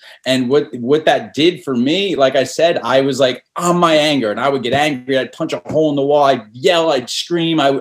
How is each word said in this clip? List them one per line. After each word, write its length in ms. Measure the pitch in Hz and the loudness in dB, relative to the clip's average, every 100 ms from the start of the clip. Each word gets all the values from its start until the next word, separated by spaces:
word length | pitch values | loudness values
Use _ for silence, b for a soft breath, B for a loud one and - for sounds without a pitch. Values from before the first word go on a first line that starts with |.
| B B 131 | B B -4
And 200 | 131 120 | -2 0
what, 240 | 143 156 123 | 0 0 -6
what 300 | 117 151 156 | 0 0 2
that 280 | 135 110 | 0 -2
did 300 | - 165 170 | 0 0 0
for 120 | - 123 | -4 -2
me, 400 | 127 175 196 143 | 0 0 -2 0
like 200 | 135 135 | 2 2
I 80 | |
said, 340 | 127 - 165 175 | -2 0 0 0
I 180 | 120 131 | 0 0
was, 180 | 139 127 | 0 0
like, 260 | 131 127 - - | 0 -2 -10 -4
on 220 | 175 175 | 0 2
my 180 | 170 156 | 4 4
anger, 340 | 151 143 110 | 2 0 -2
and 100 | 104 | -2
I 80 | 135 | -2
would 140 | 139 | -2
get 120 | 117 | -2
angry. 440 | 131 151 131 127 131 | 0 0 -2 -2 -2
I'd 160 | 147 | -2
punch 200 | - 160 | -6 -6
a 80 | 135 - | -6 -4
hole 240 | 147 156 | 0 0
in 60 | 143 | 0
the 100 | 139 | 2
wall. 180 | 147 | 2
I'd 300 | 139 127 107 | 4 2 -4
yell, 380 | 120 165 175 160 | -4 0 2 2
I'd 180 | 135 113 | 0 -4
scream. 500 | - - 175 165 160 | -8 -6 -4 -2 0
I, 200 | 139 139 | 0 0